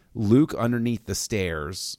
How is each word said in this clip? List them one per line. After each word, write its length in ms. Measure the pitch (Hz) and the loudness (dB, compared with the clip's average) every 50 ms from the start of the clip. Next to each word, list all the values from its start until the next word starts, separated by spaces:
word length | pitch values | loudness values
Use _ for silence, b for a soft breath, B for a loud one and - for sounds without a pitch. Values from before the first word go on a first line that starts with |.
| b b b | b b b
Luke 400 | 113 110 101 113 135 156 - - | -2 4 6 6 6 6 4 0
underneath 500 | - 113 120 120 120 117 120 117 104 - | -2 -2 0 0 0 0 -2 -2 -4 -4
the 80 | - 98 | -6 -6
stairs, 840 | - - - 117 104 92 87 82 78 73 73 - - - - - | -4 -4 -4 -2 -2 -2 -2 -2 -4 -6 -8 -8 -8 -10 -10 -12